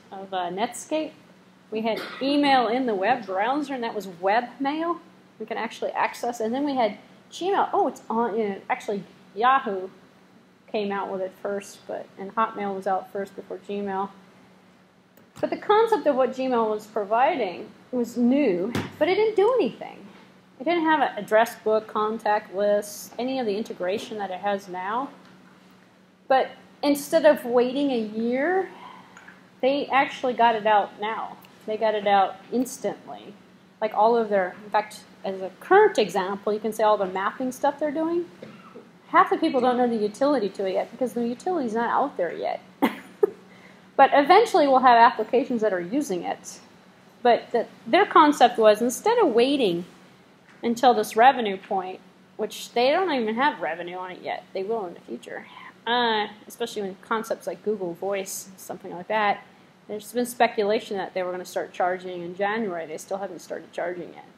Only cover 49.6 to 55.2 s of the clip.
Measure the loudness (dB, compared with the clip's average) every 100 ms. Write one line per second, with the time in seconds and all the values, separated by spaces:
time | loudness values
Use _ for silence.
49.6 | 0 0 -6 -16 -20 -20 _ _ _ -8
50.6 | -4 2 4 4 2 6 6 6 0 -4
51.6 | -4 -6 -6 -12 -18 _ _ -10 -8 -10
52.6 | -6 0 2 2 0 -2 -2 0 0 0
53.6 | -6 -6 -8 -10 -10 -10 -8 -10 -8 -8
54.6 | -4 -6 -6 -12 -14 -14